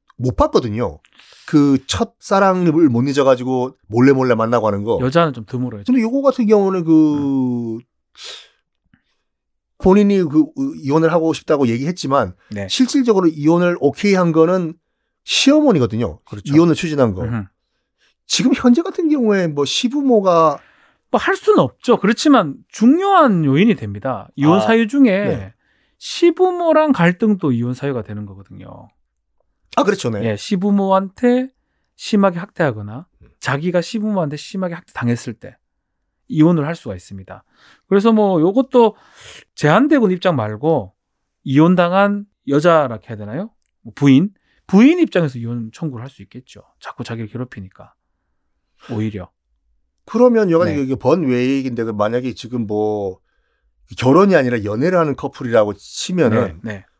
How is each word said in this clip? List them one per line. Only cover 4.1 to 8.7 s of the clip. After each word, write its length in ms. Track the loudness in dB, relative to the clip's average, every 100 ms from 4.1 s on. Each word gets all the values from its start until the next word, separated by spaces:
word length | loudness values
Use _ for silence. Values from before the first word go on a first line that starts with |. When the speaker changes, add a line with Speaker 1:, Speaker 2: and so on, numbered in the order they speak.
Speaker 1:
몰래 220 | 4 2 0
만나고 320 | 0 0 0
하는 160 | -2
거. 160 | -2 -2
Speaker 2:
여자는 320 | -2 0 0
좀 120 | -4 -10
드물어요. 380 | -8 -8 -8 -4
Speaker 1:
근데 140 | -2
요거 220 | 0 -2
같은 240 | -2 0 2
경우는 380 | 2 2 -2 2
그 920 | 4 4 0 -2 -2 -2 -4 -8 -10
Speaker 2:
음. 20 | -14 _ _ -20 -20 -20 -20 _ _